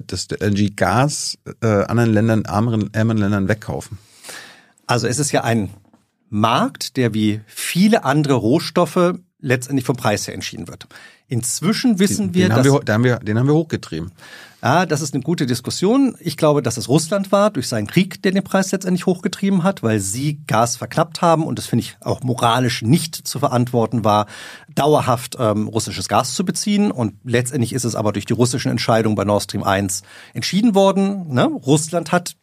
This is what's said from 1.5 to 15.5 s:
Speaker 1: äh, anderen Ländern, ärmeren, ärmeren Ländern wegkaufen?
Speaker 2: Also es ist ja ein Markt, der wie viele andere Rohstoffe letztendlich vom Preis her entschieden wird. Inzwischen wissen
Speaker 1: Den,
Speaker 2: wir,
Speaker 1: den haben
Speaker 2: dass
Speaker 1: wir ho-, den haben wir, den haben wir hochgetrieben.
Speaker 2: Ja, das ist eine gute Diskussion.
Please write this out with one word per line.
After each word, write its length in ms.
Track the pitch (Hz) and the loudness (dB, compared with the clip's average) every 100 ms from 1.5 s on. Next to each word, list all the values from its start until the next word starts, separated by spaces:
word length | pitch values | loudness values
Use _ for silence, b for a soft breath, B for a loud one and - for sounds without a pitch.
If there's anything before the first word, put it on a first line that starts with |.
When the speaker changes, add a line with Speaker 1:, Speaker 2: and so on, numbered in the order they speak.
| - | -4
Speaker 1:
äh, 60 | 113 | 0
anderen 460 | 104 - 113 117 | 2 2 2 2
Ländern, 300 | 104 113 110 | 4 2 0
ärmeren, 500 | - 101 120 110 101 | 0 0 0 0 -2
ärmeren 240 | 110 113 110 | -2 0 0
Ländern 300 | 101 101 95 | 0 0 0
wegkaufen? 500 | 107 - - - 101 B B B B B B B B - | -2 -4 -10 -10 -16 B B B B B B B B -2
Speaker 2:
Also 200 | 123 127 | 0 0
es 100 | 139 | -2
ist 140 | 147 | -2
ja 100 | 143 | 0
ein 260 | 117 113 101 - _ _ _ _ _ | 0 0 -2 -8 _ _ _ _ _
Markt, 680 | 104 110 135 247 - - - | 0 2 2 0 -4 -6 -2
der 160 | 117 | 0
wie 260 | 107 107 107 - | 2 0 0 -6
viele 580 | - - 170 208 226 | -10 -4 2 4 4
andere 300 | 131 147 143 | 2 2 2
Rohstoffe 800 | 127 104 160 - 185 170 185 175 180 _ _ | 2 2 2 0 0 0 2 0 0 _ _
letztendlich 440 | 135 123 123 135 | -2 -2 -2 -2
vom 120 | 127 123 | -2 -2
Preis 320 | 117 101 - | 0 -2 -4
her 60 | |
entschieden 340 | 98 - - - | -10 -10 -12 -14
wird. 180 | - - B B B _ | -16 -20 B B B _
Inzwischen 720 | 120 - - 165 220 254 185 | -6 -4 -2 -2 2 2 2
wissen 320 | 202 104 190 | 2 0 0
Speaker 1:
Den, 20 | |
Speaker 2:
wir, 100 | 175 185 | 2 4
Speaker 1:
den 40 | |
haben 40 | 120 | 4
Speaker 2:
dass 60 | 135 | 4
Speaker 1:
wir 60 | |
ho-, 60 | 139 | 4
den 120 | - | 2
haben 100 | 107 | 2
wir, 140 | 123 117 | 2 2
den 180 | - 107 | 0 0
haben 80 | 135 | 2
wir 80 | |
hochgetrieben. 560 | 151 160 110 - 80 87 - B B B B | 2 0 -4 -6 -8 -8 -12 B B B B
Speaker 2:
Ja, 220 | 113 165 | 0 2
das 160 | 185 151 | 2 -2
ist 140 | 151 | -4
eine 80 | 139 | -4
gute 240 | 156 170 | -4 -2
Diskussion. 720 | 127 | -2